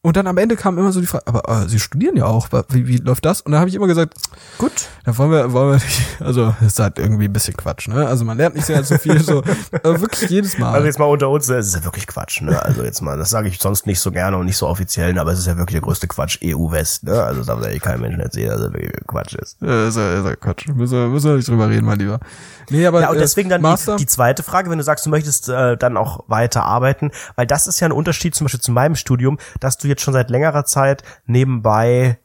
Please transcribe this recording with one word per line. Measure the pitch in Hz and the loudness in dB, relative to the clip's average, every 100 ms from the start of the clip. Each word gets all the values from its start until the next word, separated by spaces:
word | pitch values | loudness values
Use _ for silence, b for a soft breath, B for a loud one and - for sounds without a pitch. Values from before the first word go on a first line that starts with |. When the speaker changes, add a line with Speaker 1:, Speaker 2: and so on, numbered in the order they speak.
Speaker 1:
und | 170 175 | 4 2
dann | 190 | 2
am | 180 | 2
Ende | 220 | 2
kam | 226 202 175 | 2 0 2
immer | 196 | 2
so | 185 | 2
die | 175 | -2
Frage, | - - | -4 -2
aber, | 117 - | -2 0
äh, | 113 92 | 0 2
Sie | 110 | 0
studieren | - 135 277 381 | 0 0 2 2
ja | - | 2
auch, | 113 - | 0 0
wa-, | - - | -2 2
wie, | 127 123 | 0 2
wie | 123 | 0
läuft | 123 127 | 2 0
das? | 151 190 | 0 -2
Und | - | 0
dann | 151 | 2
hab | 180 | 2
ich | |
immer | 190 196 | 2 2
gesagt, | 170 160 - - B B B | 2 0 -4 -12 B B B
Speaker 2:
Gut. | 254 - - B | -4 -4 -10 B
Speaker 1:
da | - 117 | -4 0
wollen | 147 | 4
wir, | 160 123 | 4 2
wollen | 123 139 | 2 4
wir | 139 | 4
nicht, | - - - - | 2 -2 -2 -4
also, | - 123 110 104 | -2 2 2 4
das | 107 | 2
ist | - | 4
halt | 101 - | -2 0
irgendwie | 101 107 | 0 2
ein | 104 | 0
bisschen | 101 - - | 0 -4 -6
Quatsch, | 82 - - | -6 -8 -4
ne? | 117 147 | -2 0
Also | 127 | 0
man | 117 113 | -2 0
lernt | 165 | 0
nicht | 151 147 | 0 0
sehr | 151 | 0
so | 139 - | 2 0
viel, | 156 156 | 4 4
so, | 156 147 | 4 0
Speaker 2:
<laughs> | 151 190 - | 0 -2 -2
Speaker 1:
äh, | 165 | -2
wirklich | 165 165 226 - 196 | 0 2 -2 -2 0
jedes | 185 202 - | 0 0 -2
Mal. | 117 | 0
Speaker 2:
Also | 139 151 | 2 2
jetzt | 139 | 2
mal | 147 | 2
unter | 147 135 | 4 2
uns, | 147 127 | 0 2
das | 123 101 | 0 0
ist | |
ja | 90 | -2
wirklich | 80 - - | -4 -6 -10
Quatsch, | - - - | -10 -6 -6
ne? | 76 - | 0 0
Also | - - | 0 -2
jetzt | 60 - | -2 -6
mal, | 73 69 | -6 -4
das | 90 | -2
sag | 113 107 | -2 -2
ich | 90 | -2
sonst | - 101 - | -2 -2 -2
nicht | 92 | -2
so | 95 | -2
gerne | 90 92 95 | -2 -2 0
und | 90 | -2
nicht | 95 | -2
so | - | -2
offiziell, | 87 95 - 87 | -2 -4 -2 0
ne? | 90 | 0
Aber | 78 | 0
es | 90 | 0
ist | 90 | -2
ja | 85 | -2
wirklich | 87 | -2
der | 82 | -2
größte | - - 90 | -2 -4 -4
Quatsch | - 80 - | -4 -4 -4
E | 92 | -4
U | 76 82 | -2 -2
West, | 80 78 - | -2 -2 -4
ne? | - 110 | -2 -2
Also | 60 67 | 0 -4
das | 60 | -4
darf | 57 | -4
ja | 55 | -4
eh | 53 | -4
kein | - 60 | -4 -4
Mensch | 58 85 | -4 -4
erzählen, | 50 52 55 | -6 -4 -4
dass | 53 | -4
das | 52 | -6
wirklich | 50 50 50 - | -6 -8 -10 -8
Quatsch | - - | -8 -8
ist. | - - - | -12 -14 -8
Speaker 1:
Ja, | - 120 113 | -4 0 0
ist | 113 | -2
ja, | 101 90 | -2 -2
ist | |
ja | 98 - | -2 -4
Quatsch. | - 85 151 | -6 -6 -4
Müssen | 131 123 127 | -2 0 0
wir, | 120 | 0
müssen | 139 151 | 2 2
wir | 139 | 2
nicht | 120 | 2
drüber | 117 107 | 2 2
reden, | 107 110 | 2 2
mein | 104 | 0
Lieber. | 98 107 B B B B B | -2 -4 B B B B B
Nee, | 147 175 | 2 4
aber, | 165 | 4
Speaker 2:
Ja, | 160 | 2
und | 151 | 2
Speaker 1:
äh, | |
Speaker 2:
deswegen | 147 - 185 | 2 0 0
dann | 175 | 2
Speaker 1:
Master? | 156 180 - 208 | 4 2 0 -2
Speaker 2:
die, | |
die | 135 | -2
zweite | - 120 135 | 2 2 2
Frage, | - 180 180 | -2 -2 -2
wenn | 160 | -2
du | |
sagst, | 143 151 156 | 0 0 0
du | |
möchtest, | 151 147 - - | 0 0 -4 -2
äh, | 127 127 117 | 0 2 2
dann | 123 104 | 0 0
auch | 117 87 - | -2 -6 -2
weiter | 113 117 120 | 0 0 0
arbeiten, | - 117 131 135 147 B B | 0 2 2 0 -4 B B
weil | - 120 | -4 0
das | 147 190 | 0 0
ist | - | 0
ja | 170 | 0
ein | |
Unterschied | 139 165 156 170 - | 0 0 -2 -2 -2
zum | |
Beispiel | 143 123 | -2 -2
zu | - | 0
meinem | 120 147 | 2 2
Studium, | 151 - 127 131 147 B B | 0 0 2 2 0 B B
dass | 131 - | -4 -2
du | 143 | -2
jetzt | 139 | -2
schon | - | 0
seit | 131 120 | 0 0
längerer | 120 156 147 139 | 0 2 0 -2
Zeit | 143 135 139 B B - | 2 2 0 B B 0
nebenbei | 120 135 123 110 107 117 123 127 117 | 2 2 2 2 2 4 4 2 0